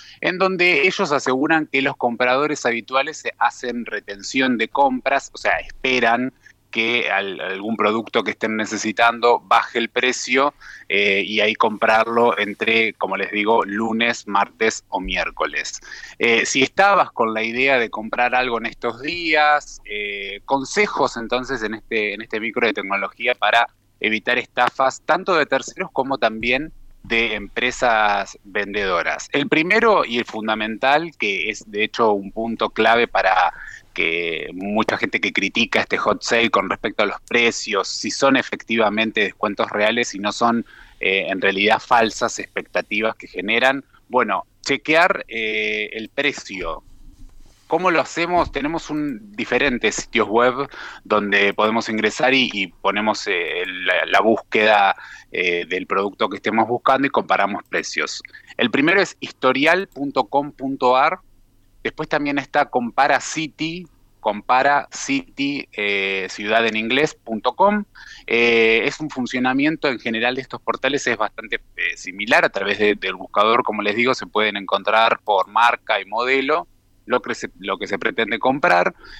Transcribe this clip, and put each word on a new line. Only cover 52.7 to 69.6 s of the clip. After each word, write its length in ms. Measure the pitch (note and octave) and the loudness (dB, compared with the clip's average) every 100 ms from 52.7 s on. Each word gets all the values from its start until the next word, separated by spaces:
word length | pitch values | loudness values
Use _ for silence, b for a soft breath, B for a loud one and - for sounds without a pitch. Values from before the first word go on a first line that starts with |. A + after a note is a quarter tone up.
| - G2 G#2 G#2+ G2+ G#2 | -4 -2 0 0 -2 -2
eh, 360 | F2+ E2 E2 F#2 | -2 -2 -4 -6
la, 400 | F2+ F#2 F2 D#2+ | -6 -2 0 2
la 120 | F#2+ | 2
búsqueda, 760 | G#2 - - A2 G#2+ G#2 G2 - B B B | 4 2 0 2 4 6 4 0 B B B
eh, 340 | - F2+ F2 E2 | -2 0 -2 -2
del 200 | F#2 F#2 | -6 -2
producto 420 | F#2+ G2+ - A2 | -2 -2 -2 -4
que 80 | G2+ | -2
estemos 300 | A2+ A2 A2 | -2 0 0
buscando 400 | B2 - C3 C#3 | 0 2 2 2
y 20 | |
comparamos 540 | A#2+ F#2+ F#2+ G2+ G2+ | 0 2 2 0 -4
precios. 580 | - E2+ - D#2 D2 - - B B B | -6 -6 -4 -4 -6 -6 -14 B B B
El 140 | A#2 | 0
primero 300 | C3 D3+ G3 | 2 2 2
es 140 | F3 - | 0 -4
historial 640 | C3+ - C3 C3 D3+ F3+ G3 | -16 -2 0 4 4 2 0
punto 380 | C3+ C#3+ C3+ - | -6 -4 -2 0
com 260 | C#3+ D3 | 0 -2
punto 460 | - C3 C3+ B2 B2+ | -6 -6 0 4 4
ar. 220 | D3+ F#3 _ _ _ _ _ _ | 4 0 _ _ _ _ _ _
Después 260 | A2+ - D#3 | -8 -6 -4
también 300 | D3+ C#3+ C#3+ | -2 0 -4
está 260 | C3 D3 C#3 | 0 0 2
Compara 540 | B2+ A#2+ - C#3+ C3 | 0 -2 2 2 2
City, 640 | - D#3 D#3 - D#3+ F3 E3+ _ _ _ | 0 -6 -6 -6 -6 -6 -12 _ _ _
Compara 680 | A2 G#2 - B2+ C#3 C#3+ - | -4 -2 0 2 4 2 -2
City, 760 | - - C#3 - - C#3 C#3+ - | -8 -2 -2 -4 -6 -4 -4 -8
eh, 540 | - G2+ G2+ G2 G2 F#2 | -4 -2 0 -2 -4 -6
ciudad 360 | - G#2 A2 A2+ | -6 0 2 2
en 120 | A2 | 0
inglés, 360 | A2+ C3 D#3 | 0 2 0
punto 400 | - - A2 B2 | -2 -8 -4 -2
com. 300 | - G3+ G#3 G#3 - B B B | 2 2 2 -4 -14 B B B
Eh, 560 | A#2 A#2+ A#2 A2+ A2+ A#2 | 2 4 4 4 2 0
es 140 | - | -6
un 100 | D3+ | -8
funcionamiento 760 | C3+ A#2+ B2+ B2+ C3 | -6 -4 -2 -2 0